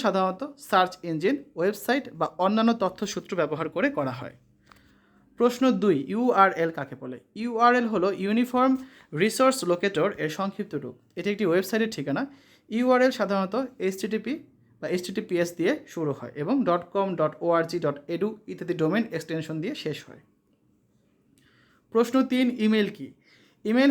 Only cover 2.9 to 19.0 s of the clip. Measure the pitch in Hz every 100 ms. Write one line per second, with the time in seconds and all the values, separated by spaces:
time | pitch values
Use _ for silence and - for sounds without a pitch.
2.9 | 185 202 180 - 180 147 151 156 165 269
3.9 | 277 135 123 - - _ _ _ - _
4.9 | _ _ _ _ - 240 240 262 196 208
5.9 | 143 - 208 247 196 190 165 165 160 135
6.9 | 135 131 127 _ 202 240 226 240 247 233
7.9 | 208 185 190 190 220 247 254 262 262 -
8.9 | - _ 156 214 220 262 262 175 175 202
9.9 | 160 190 202 156 151 196 196 202 147 123
10.9 | - _ - 185 202 196 175 190 220 226
11.9 | 220 139 135 277 - _ _ _ 220 254
12.9 | 254 254 254 196 196 190 226 262 - 185
13.9 | 190 202 220 226 320 - _ _ _ 156
14.9 | 180 180 196 - 175 170 170 170 302 -
15.9 | - 151 135 120 143 151 277 180 175 175
16.9 | 196 196 165 156 - 170 165 160 175 160
17.9 | 143 - 170 208 214 - 185 165 160 160
18.9 | 202